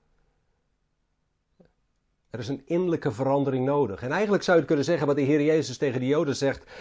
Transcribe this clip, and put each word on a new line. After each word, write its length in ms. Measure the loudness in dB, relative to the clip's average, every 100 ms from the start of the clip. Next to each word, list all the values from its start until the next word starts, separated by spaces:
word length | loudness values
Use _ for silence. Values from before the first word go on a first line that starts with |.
| _ _ _ _ _ _ _ _ _ _ _ _ _ _ _ _ _ _ _ _ _ _ _
Er 80 | -10
is 100 | -8
een 140 | -8 -4
innerlijke 460 | -2 0 -2 -2
verandering 520 | -2 0 0 0 -2
nodig. 380 | 0 0 0 -4
En 100 | -4
eigenlijk 300 | -2 0 0
zou 160 | 4 2
je 60 |
kunnen 200 | 4 0
zeggen, 220 | 2 0 2
wat 100 | 2
de 60 |
Heer 200 | 2 4
Jezus 360 | 4 2 0 -2
tegen 220 | -2 -2
de 60 | 0
Joden 300 | 0 0 0
zegt, 340 | -2 -4 -10 -18